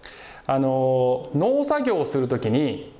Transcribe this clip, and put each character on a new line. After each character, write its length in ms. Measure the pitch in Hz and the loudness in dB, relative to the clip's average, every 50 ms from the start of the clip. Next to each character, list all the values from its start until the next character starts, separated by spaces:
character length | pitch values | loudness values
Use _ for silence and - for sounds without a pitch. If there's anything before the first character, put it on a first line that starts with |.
| - - - - - - - - - - | -20 -20 -18 -18 -20 -20 -20 -12 -4 -2
あ 100 | 135 135 | 0 2
の、 680 | 135 131 131 131 131 131 131 127 127 127 127 127 - - - | 2 2 2 2 2 2 2 2 2 2 2 0 -4 -4 -2
農 300 | 147 180 240 269 294 285 | 0 2 2 2 2 2
作 180 | 285 302 294 254 | 2 0 0 2
業 160 | 254 202 160 | 0 0 0
を 60 | 135 | 0
す 120 | - - | 0 0
る 120 | 135 127 123 | 0 0 0
と 100 | 127 - | -2 -2
き 100 | - 107 | 0 0
に 460 | 113 143 151 127 98 - - - - | 2 2 2 0 -2 -6 -10 -14 -6